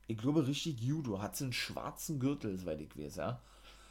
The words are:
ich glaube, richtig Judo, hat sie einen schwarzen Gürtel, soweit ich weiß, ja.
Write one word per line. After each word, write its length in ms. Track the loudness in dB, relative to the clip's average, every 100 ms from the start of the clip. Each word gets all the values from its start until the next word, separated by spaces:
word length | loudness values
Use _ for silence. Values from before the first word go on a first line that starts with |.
| -6
ich 100 | 0
glaube, 300 | 4 6 6
richtig 320 | 2 0 0
Judo, 420 | 0 0 0 0
hat 140 | -2 -2
sie 100 | -2
einen 80 |
schwarzen 680 | 0 -2 -4 -6 -4 -2 2
Gürtel, 380 | 2 2 0 0
soweit 220 | 0 -2
ich 180 | -4 -8
weiß, 200 | -6 -2
ja. 240 | -2 -2 -8 -20 -20 -20 -20